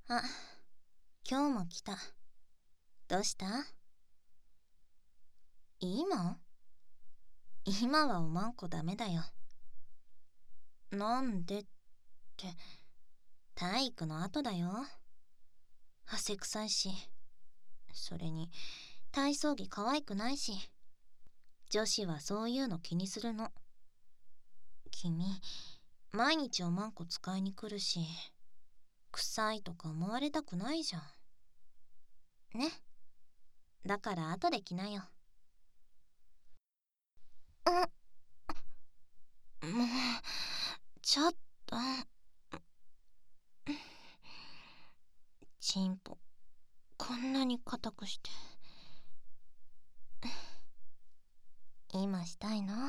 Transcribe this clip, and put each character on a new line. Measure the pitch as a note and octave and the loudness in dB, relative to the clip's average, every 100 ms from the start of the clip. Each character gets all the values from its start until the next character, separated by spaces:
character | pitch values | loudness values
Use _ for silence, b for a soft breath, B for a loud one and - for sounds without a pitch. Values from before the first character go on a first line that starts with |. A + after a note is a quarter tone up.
| - | 0
あ、 | A#3+ B B B B - - - - - - - | 0 B B B B -12 -12 -14 -18 -18 -8 0
今 | C4 D4 | 4 4
日 | A#3+ | 4
も | E3+ | 0
来 | - | -4
た。 | - F#3+ - - - - - - - - - - - | -6 -6 -6 -8 -10 -10 -16 -18 -20 -20 -18 -14 2
ど | F#3 | 4
う | |
し | G#3 - | 4 2
た？ | F#3 A#3+ C#4+ - - - - - - - - - - - - - - - - - - - - - | 0 0 -2 -8 -12 -18 -18 -20 -16 -16 -16 -20 -20 -20 -20 -20 -20 -14 -12 -12 -14 -14 -16 -4
今？ | F3+ G#3 F#4 C#4 E3+ - - - - - - - - - - - - - | 0 2 2 2 2 0 -8 -10 -10 -8 -8 -6 -4 -4 -6 -8 0 2
今 | - G3 A#3+ D4+ D4 | 4 4 8 8 8
は | F#3 | 8
お | D#3+ | 6
ま | E3 A3 | 6 2
ん | |
こ | - F3+ | 0 0
ダ | E3+ | 2
メ | D#3+ G3+ | 2 2
だ | A3 | 2
よ。 | E3+ - - - - - - - - - - - - - - - - - | 4 2 2 0 0 0 2 2 -2 -6 -8 -8 -10 -4 -2 -2 -6 -4
な | G3+ G#3 B3 | 0 4 4
ん | C4 F#3+ E3+ | 4 4 2
で | G3+ | 0
っ | G#3 - - - - - - - | -4 -12 -12 -14 -10 -6 -4 -4
て、 | F#3 E3+ B B B B - - - - - | -4 -6 B B B B -10 -10 -12 -12 -8
体 | - F3 A3 C4+ | -2 2 4 4
育 | - D#3 | 2 -2
の | D#3 | 0
後 | F#3+ D4+ | 0 2
だ | C4 | 2
よ。 | F#3 F3 G#3 C#4 - - - - - - - - - - - - | 2 2 0 -4 -6 -8 -10 -10 -12 -12 -12 -14 -12 -14 -10 0
汗 | G#3+ - G3+ | 0 2 -2
臭 | - G#3+ | -2 -2
い | G#3+ | 2
し。 | - G3 G3 - - - - - - - - - | 2 4 2 2 0 -2 -4 -6 -6 -4 -2 0
そ | - - E3+ | 0 0 0
れ | E3 | 0
に、 | D#3+ E3+ B B B B B B | 0 0 B B B B B B
体 | C#4 C#4 | 4 4
操 | C#4+ D4+ | 6 4
着 | C4 F#3+ | 4 0
可 | - G#3+ | 0 4
愛 | D4 | 4
く | D4 | 2
な | G3+ A#3 | 2 4
い | C#4+ | 4
し。 | - B3+ - - - - - - - - - - - | 2 2 -2 -6 -12 -10 -14 -10 -10 -10 -14 -14 2
女 | G#3+ A3 | 4 4
子 | - | 2
は | F#3+ D3+ | 2 0
そ | - G3+ | 0 2
う | A3+ | 2
い | B3+ | 2
う | C4+ | 2
の | E3+ | 0
気 | - | 2
に | E3+ F#3+ | 2 2
す | A3 | 0
る | A#3 | 0
の。 | A3 A3 - - - - - - - - - - - - - - | 0 -2 -4 -8 -10 -14 -14 -14 -10 -8 -8 -6 -4 -2 -2 0
君、 | - F3 E3 F#3+ F#3+ B B B B B - - | 2 4 4 2 0 B B B B B -14 -4
毎 | G#3 C4 D#4+ | 4 6 6
日 | C#4 - | 4 2
お | F3 | 2
ま | F3 A3 | 2 0
ん | |
こ | G3+ E3+ | -4 -6
使 | - - F#3+ | -4 0 0
い | |
に | G3 | 0
来 | G3 G#3+ | -2 -4
る | G#3 | -2
し、 | G3 F3 D#3+ E3+ - - - - - - - _ - | 0 2 0 -2 -10 -10 -10 -8 -10 -14 -16 _ -4
臭 | - - - A3 | 0 2 4 2
い | A3 | 2
と | G3+ | -4
か | E3+ D#3+ | -4 -4
思 | D#3 F#3 | 0 2
わ | A#3+ | 2
れ | D4 | 2
た | D4+ | 0
く | C#4+ F3 | 0 -2
な | A3+ | 0
い | E4 | 0
じ | D#4 | 0
ゃ | E3+ | -4
ん。 | C#3+ - - - - - - - - - - - - - - A3 | -8 -14 -14 -14 -16 -12 -12 -10 -10 -8 -10 -12 -14 -20 -8 0
ね。 | D4+ - - - - - - - - - - - F#3 | 0 -2 -10 -8 -8 -8 -14 -12 -14 -14 -18 -8 -2
だ | G3+ | 0
か | - | 0
ら | F3 D#3+ | -2 0
後 | F#3+ F4 | 2 4
で | B3+ | 2
来 | F#3 | 0
な | F3 G3+ | -2 -2
よ。 | G#3 F#3 - - - - - - - - - - - - - - - _ _ _ _ _ - - - - - | -4 -6 -16 -18 -18 -18 -18 -20 -16 -16 -16 -18 -18 -16 -14 -10 -10 _ _ _ _ _ -8 -4 -4 -6 4
あ、 | - F4 F4+ - - - - - - - - - - - - - - - - - D#3 | 6 8 6 2 -10 -10 -8 -6 2 6 6 4 -2 -6 -12 -10 -10 -10 -8 -4 0
も | A3+ | 2
う、 | A#3+ B3+ B3 A#3 B B B B B B - - | 4 4 2 0 B B B B B B -8 -2
ち | - C#4+ | 4 8
ょ | D#4+ | 6
っ | F4 - - - | 4 -6 -6 -2
と。 | A3+ B3+ C4 C4 - - - - - - - - - - - - - - - - D4 B B B B B B B B B B B B - - - - - - | 0 2 -2 -4 -12 -16 -16 -12 -12 -12 -12 -10 -10 -14 -14 -12 -12 -14 -8 -4 -4 B B B B B B B B B B B B -16 -16 -16 -14 -14 -2
チ | - F#3+ F#3+ | 0 4 2
ン | F#3 | 2
ポ、 | - - - - - - - - - - | -6 -8 -8 -6 -8 -8 -12 -16 -14 -8
こ | - | -4
ん | B3 B3+ | 0 2
な | C4+ | 4
に | C4 A#3+ | 4 2
硬 | - A#3+ A3 | 0 -2 -2
く | - G3+ | -4 -2
し | - | -2
て。 | - - B B B B B B B B B - - - - - - - - - A#3 B B B B - - - - - - - - - - - - | 2 2 B B B B B B B B B -2 -4 -6 -4 -4 -6 -4 4 4 8 B B B B 4 2 2 -4 -8 -12 -12 -8 -4 -4 -4 -2
今 | F#3+ G3 F#3 E3+ | 2 2 2 -2
し | - | -2
た | G#3 | 0
い | G#3+ | 2
の？ | G3 G#3+ | 2 2